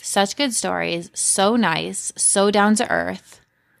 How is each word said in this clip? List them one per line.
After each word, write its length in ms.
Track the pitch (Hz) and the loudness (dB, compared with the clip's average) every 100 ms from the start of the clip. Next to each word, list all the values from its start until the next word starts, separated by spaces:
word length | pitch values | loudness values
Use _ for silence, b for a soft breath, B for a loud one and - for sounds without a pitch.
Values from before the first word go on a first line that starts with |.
| - | -4
Such 300 | 208 196 - | 0 0 0
good 160 | 285 | -2
stories. 580 | 220 185 180 170 170 170 | -2 -2 -2 -2 -4 -8
So 400 | - - - 196 240 | -6 -2 2 2 2
nice. 560 | 196 160 170 190 - - | 2 0 -4 -8 -10 -4
So 340 | - 202 202 | -2 2 2
down 240 | 208 208 214 | 4 4 2
to 140 | 240 | 2
earth. 500 | 170 170 190 - - _ _ _ _ | -2 -2 -8 -14 -20 _ _ _ _